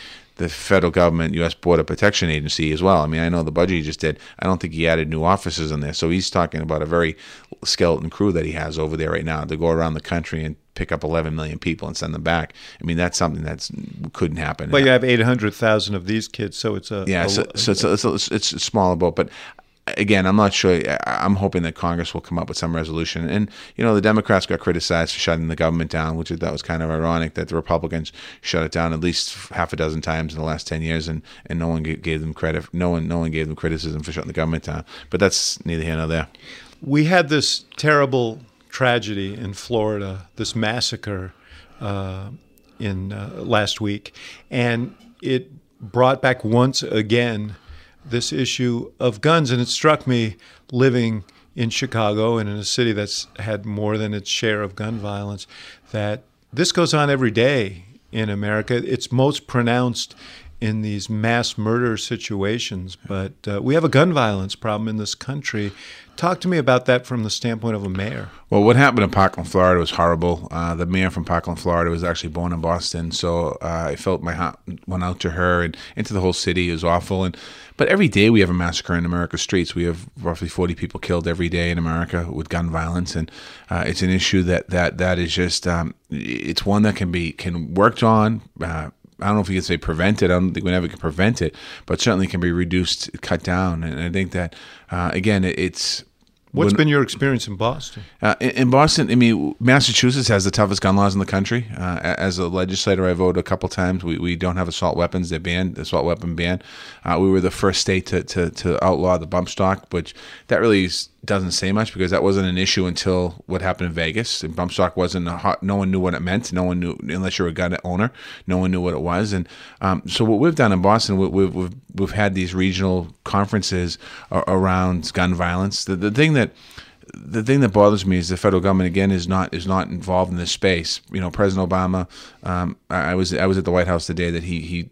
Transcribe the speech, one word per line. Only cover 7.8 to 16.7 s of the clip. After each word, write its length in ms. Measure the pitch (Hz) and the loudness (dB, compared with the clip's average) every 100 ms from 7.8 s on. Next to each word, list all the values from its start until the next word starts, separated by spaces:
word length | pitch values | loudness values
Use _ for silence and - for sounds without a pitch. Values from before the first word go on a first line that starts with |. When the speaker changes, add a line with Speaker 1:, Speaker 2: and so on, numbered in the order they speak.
| 87 80 82 | 2 2 -2
Speaker 1:
crew 220 | - 101 | 0 0
that 140 | 85 80 | 2 -2
he 80 | |
has 260 | 80 78 78 | -4 -6 -4
over 180 | 78 78 | -4 -2
there 140 | 78 | -2
right 140 | 82 80 | -2 -4
now 180 | 78 | -4
to 140 | 78 78 | -4 -2
go 120 | 82 | 0
around 240 | 82 82 | 2 0
the 80 | 78 | -2
country 420 | - 85 78 80 | -4 -4 -4 -6
and 120 | 80 78 _ | -6 -10 _
pick 180 | - 90 | -8 -6
up 120 | 80 | -4
eleven 320 | 78 82 78 80 | -2 -2 -2 -4
million 240 | 78 80 | -6 -6
people 280 | 85 80 - | -4 -4 -6
and 80 | - | -8
send 200 | 80 80 | -8 -4
them 80 | |
back. 300 | 80 82 78 - - - | 0 0 -2 -10 -20 -10
I 40 | 85 | -4
mean, 120 | 82 | -2
that's 200 | 87 - | 0 0
something 260 | 85 80 | -2 -2
that's, 260 | 78 78 - - - - - | -6 -8 -10 -12 -12 -12 -12
couldn't 240 | - 85 80 | -4 -2 -2
happen. 340 | 78 78 76 | -6 -6 0
Speaker 2:
But 120 | 143 | 2
you 60 | 135 | 6
have 140 | 127 | 4
eight 180 | 127 120 | 4 4
hundred 320 | 113 123 104 | 4 2 0
thousand 400 | - 113 107 92 | 0 2 2 0
of 140 | 98 90 | -4 -2
these 200 | 110 - | -4 -4
kids, 300 | - 104 - | -6 -8 -6
so 160 | 113 | -6